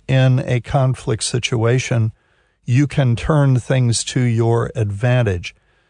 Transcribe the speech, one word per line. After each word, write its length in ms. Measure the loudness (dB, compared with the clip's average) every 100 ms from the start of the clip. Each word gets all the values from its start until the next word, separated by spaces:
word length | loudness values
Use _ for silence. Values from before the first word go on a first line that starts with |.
| -2
in 320 | 2 4 2 0
a 160 | -4
conflict 600 | -2 0 0 -2 -4 -4
situation, 920 | -4 -4 -2 0 0 0 0 0 -2 -4 _ _ _ _
you 240 | -2 0 0
can 280 | 2 0 0
turn 440 | 0 2 4 2
things 440 | 0 0 2 0 -2
to 160 | -2
your 500 | 0 2 2 0 -2
advantage. 800 | -4 -4 -2 0 2 0 -2 -8 -18 _ _